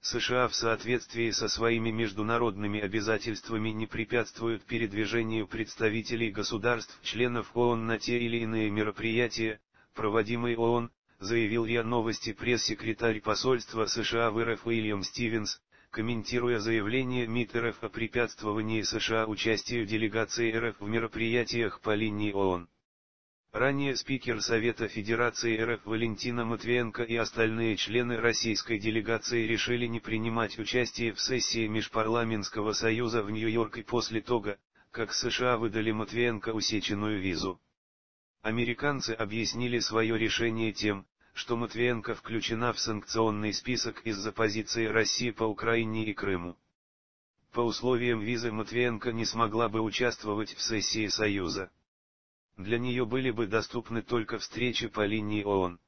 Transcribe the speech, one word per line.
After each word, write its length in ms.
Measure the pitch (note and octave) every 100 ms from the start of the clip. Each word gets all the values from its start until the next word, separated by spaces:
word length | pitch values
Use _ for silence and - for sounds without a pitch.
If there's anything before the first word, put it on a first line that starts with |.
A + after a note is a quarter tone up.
| -
С 120 | A#2+
Ш 240 | A2 B2 B2
А 20 |
в 80 | -
соответствии 760 | A#2 A2 A2 B2 - A#2 A#2
со 180 | G2+ A2
своими 420 | - A2+ A#2 A2+
международными 880 | A2 A2+ G2+ G#2+ A#2 A#2+ G2 G#2 G#2
обязательствами 920 | G#2 G#2+ G#2 A2 A#2 G#2 - A2+ A2
не 160 | A2 A2
препятствуют 760 | A2+ A2+ A#2+ A2 - A#2 A2
передвижению 840 | - A#2 A2+ G2+ G#2 A2+ A2+ A2+ G2+
представителей 840 | A2+ A2 - A2+ A2 G#2+ A#2 A2+
государств-членов 1200 | G2+ G2+ A2+ A2 A#2 A2 - - G#2+ B2 A#2+ G#2
оон 340 | A#2 A#2+ A#2 A2+
на 120 | A2+
те 180 | - A#2+
или 200 | A#2+ A#2
иные 320 | A2+ A2 G#2+
мероприятия, 920 | G#2 G#2+ G2+ A2+ A2+ A#2+ - A2+ G#2+ _ _ _
проводимые 600 | - A2 A2 G#2+ A#2+ A#2+ A#2
оон, 360 | A#2 A#2+ A#2 _ _ _
заявил 460 | F#2+ A#2 A2 A#2 A2+
риа 180 | A#2
Новости 480 | A2+ A#2+ A2+ G#2+ -
пресс-секретарь 880 | G#2 A#2 A#2+ - A2 A2 G#2+ A#2 A2
посольства 680 | G#2+ G#2 B2 B2+ - A2+ G#2
С 160 | -
Ш 260 | G#2 A#2 A#2
А 40 |
в 60 | G#2+
Р 140 | A#2
Ф 140 | A2 A#2
Уильям 380 | A#2 G#2+ G2+
Стивенс, 580 | F#2+ - A#2+ A2 G#2 - _ _ _
комментируя 720 | - A2 A#2 G#2 B2 A#2+ A#2+
заявление 680 | G#2+ A2+ G2+ B2 B2+ B2+ A#2
мид 260 | A#2 A#2
Р 120 | A#2+ A#2
Ф 180 | G2+
о 60 | A2
препятствовании 920 | - A2+ A#2+ A2+ - G#2+ G#2+ G#2+ A2
С 140 | G2 A2+
Ш 260 | - A2+
А 20 | A2
участию 600 | G#2 A2+ G#2+ - A#2+ G#2
делегации 680 | A2 A2 G#2+ A2 - A#2
Р 140 | A2+ A#2
Ф 80 | G#2
в 80 | G2+
мероприятиях 920 | A2+ A2+ A2 A2+ A#2+ A2+ A#2 A2+ -
по 120 | -
линии 380 | G#2+ A2 G#2 G#2
оон. 380 | G2 G2 F2+ F2 _ _ _ _ _ _ _ _
Ранее 420 | G#2+ C3 C#3 C#3 B2
спикер 460 | - C3+ B2 A2+
Совета 460 | F#2+ A#2 A#2 A2 A2
Федерации 680 | A2+ G#2 A#2 A#2+ - A#2 A2
Р 140 | A2+
Ф 140 | A2+ G2+
Валентина 600 | A2 A#2 G2+ B2 A#2+ A2+
Матвиенко 560 | A2+ A2+ A#2+ A#2 G#2
и 140 | A#2 A#2
остальные 640 | A2 - A2+ A2+ A2+ G2+
члены 400 | - A2+ A#2+ A#2
российской 600 | A#2 A2 A2+ G#2 - A2+
делегации 680 | G#2+ A2 G#2 A2+ - A#2+ A2
решили 400 | A2 - A#2+ A#2+
не 120 | A2+
принимать 600 | - A2 A2+ A2+ A2 -
участие 540 | G#2+ B2+ A#2 - A#2
в 80 | G2+
сессии 440 | - C3 A2 A#2 A2
Межпарламентского 1080 | A2 G#2+ A2 A2 A#2 A#2 A2 G2 A2 G#2
союза 500 | G2+ A2 A2+ A#2+ A#2
в 80 | G2+
Нью-Йорке 520 | A2 A2 A2+ A2 -
после 380 | G#2+ A#2+ G#2+ A2+
того, 360 | G#2 A#2+ G#2 G2+ _ _ _
как 200 | - A2
С 180 | - B2
Ш 220 | A2+ B2+
А 40 | A#2+
выдали 340 | A2+ G#2+ A2
Матвиенко 580 | G#2+ G#2 A2 A#2+ A2 A2+
усеченную 680 | A2 G2+ G#2+ - G#2 G#2+ G#2+
визу. 400 | F#2+ E2+ F#2+ F2+ _ _ _ _ _ _ _ _
Американцы 680 | A2 A2+ A#2+ A#2+ C#3+ C#3 -
объяснили 680 | A2+ G#2+ A2 G#2+ A2+ B2 A#2+
своё 380 | G#2+ A2 A2+ A2+
решение 540 | A2 - A#2 A2+ A2+
тем, 360 | G2+ G#2+ G2+ F#2+ _ _
что 220 | - - A#2
Матвиенко 580 | A#2 G#2+ A#2+ A#2+ G#2+
включена 600 | G#2+ - A2+ - A2+ A#2+
в 60 | G#2+
санкционный 760 | - G#2+ - A2+ A2+ G#2 G#2+
список 480 | G2 - B2 A#2 - A2+
из-за 280 | G2+ G#2
позиции 520 | G2+ A2+ G#2+ G#2 A#2 A2
России 460 | A2 G#2+ - B2
по 140 | G#2+ A2+
Украине 600 | G#2 A2+ A#2 A2 A2 G#2+
и 80 |
Крыму. 440 | G2+ G2+ F#2 F2 F2 _ _ _ _ _ _ _ _ _
По 80 | -
условиям 580 | A#2+ G#2 A#2+ B2+ A#2+ A#2
визы 320 | G#2 A#2+ A#2
Матвиенко 640 | G#2+ G#2 A2+ B2 A2+ A#2+
не 120 | A2+ A2
смогла 420 | A2 A2+ G#2+ A#2
бы 120 | A2
участвовать 720 | A2 G2+ B2 A2+ A2 G#2 G#2+
в 80 | -
сессии 460 | - A2 F#2+ A2+ G#2+
Союза. 640 | - G#2+ G2 F2 G2 F#2 _ _ _ _ _ _ _ _ -
Для 220 | F#2+ A#2
неё 260 | B2 B2 A#2+
были 240 | B2+ C3
бы 160 | G#2+ G#2+
доступны 560 | A2 G2+ A#2+ A2+ A2+
только 380 | G#2 A#2+ G#2 A2
встречи 480 | - - B2 A2 A2+
по 180 | G#2+ G#2
линии 380 | A2 G#2 G#2+
оон. 360 | G2+ G2 F2+ F2